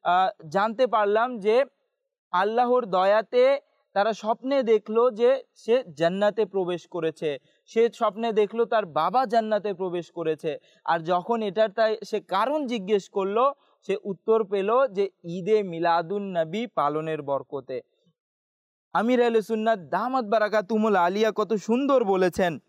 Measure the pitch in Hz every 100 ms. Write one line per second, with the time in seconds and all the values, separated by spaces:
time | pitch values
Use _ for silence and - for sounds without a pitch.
0 | 170 180 185 - 160 180 220 220 254 214
1 | 202 214 247 240 196 233 277 _ _ _
2 | _ _ _ 180 202 226 247 247 214 185
3 | 190 214 214 247 254 277 _ _ _ 196
4 | 202 208 214 226 254 277 226 214 214 220
5 | 247 208 240 269 - _ - 247 196 143
6 | 165 190 208 208 202 196 175 175 - 175
7 | 160 151 160 135 _ _ _ 226 233 -
8 | 220 196 233 214 208 226 233 226 190 147
9 | 165 233 254 233 220 208 208 175 185 175
10 | 160 170 160 156 165 143 _ _ - 165
11 | 160 180 202 233 214 190 220 202 220 214
12 | 196 208 - 185 226 302 269 240 185 208
13 | - 202 190 214 269 277 _ _ - 196
14 | 208 185 - 220 196 196 196 240 269 196
15 | 196 _ 170 180 180 214 196 165 170 170
16 | 165 202 196 175 160 202 247 - 143 151
17 | 160 156 139 135 131 139 123 127 _ _
18 | _ _ _ _ _ _ _ _ _ 170
19 | 220 247 240 226 196 220 220 220 147 180
20 | 240 262 208 220 214 214 196 220 220 196
21 | 175 196 220 208 202 214 - 240 277 269
22 | 208 190 185 - 180 143